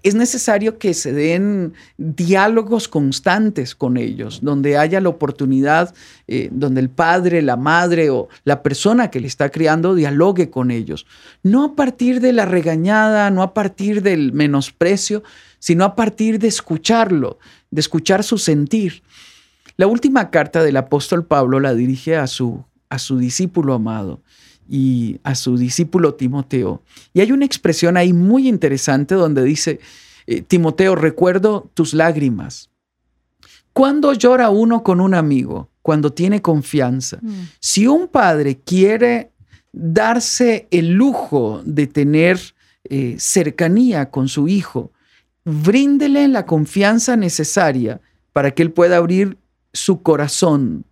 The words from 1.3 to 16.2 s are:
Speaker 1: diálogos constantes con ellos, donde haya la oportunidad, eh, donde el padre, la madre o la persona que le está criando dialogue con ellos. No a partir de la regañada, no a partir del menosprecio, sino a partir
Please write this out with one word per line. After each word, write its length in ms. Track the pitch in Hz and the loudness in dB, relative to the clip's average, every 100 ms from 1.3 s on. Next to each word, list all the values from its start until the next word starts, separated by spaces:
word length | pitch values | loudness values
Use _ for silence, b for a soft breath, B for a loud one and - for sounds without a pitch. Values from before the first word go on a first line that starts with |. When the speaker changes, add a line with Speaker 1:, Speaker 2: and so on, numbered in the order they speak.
| 175 202 196 170 b b - | 0 -2 -2 -6 b b -10
Speaker 1:
diálogos 880 | 160 151 175 190 208 226 208 226 - | -10 -4 0 2 2 0 0 -4 -2
constantes 880 | 156 139 131 190 196 220 151 127 | -2 -2 -2 -2 0 0 -2 -8
con 220 | - 127 123 | -6 -4 -2
ellos, 420 | 117 117 110 - | -4 -8 -10 -6
donde 360 | 147 143 139 143 | -4 -2 0 2
haya 240 | 156 190 | 2 2
la 80 | 185 | -2
oportunidad, 840 | 170 143 135 135 135 139 160 180 B B B - | -2 -6 -2 -2 0 2 2 0 B B B -8
eh, 180 | - - | -6 -6
donde 260 | 131 139 131 | -4 -2 -2
el 100 | 127 | -2
padre, 520 | 131 165 180 180 170 | 0 2 2 2 0
la 160 | 143 120 | 0 0
madre 520 | 147 170 175 170 156 | 2 2 2 2 2
o 200 | 123 - b | 0 -4 b
la 180 | - 143 | -2 -2
persona 480 | 147 131 202 240 220 | -2 -2 2 2 0
que 80 | 131 | -4
le 80 | 127 | -8
está 220 | - 143 | -4 -4
criando 460 | 156 160 160 175 | 0 0 2 2
dialogue 540 | 185 151 143 185 185 160 | 2 2 2 2 2 -2
con 220 | 131 123 | -2 -2
ellos. 340 | 120 101 76 - b b b | -4 -6 -10 -12 b b b
No 220 | 185 240 | 0 2
a 100 | 294 | 0
partir 460 | 294 262 254 247 254 | -2 -4 0 -2 2
de 100 | 254 | 2
la 140 | 240 | 2
regañada, 840 | 196 180 165 160 180 214 214 214 202 | 2 0 0 0 2 2 2 2 2
no 120 | 190 | 0
a 100 | 185 | 0
partir 480 | 220 196 - 196 208 | -2 -4 -4 -4 0
del 300 | 196 170 139 | 0 0 0
menosprecio, 920 | 139 147 139 135 _ 175 196 - 208 b b b b | 0 0 0 -4 _ 0 0 -2 -6 b b b b
sino 240 | - 170 | -2 2
a 100 | 196 190 | 2 0
partir 420 | 220 214 | -2 0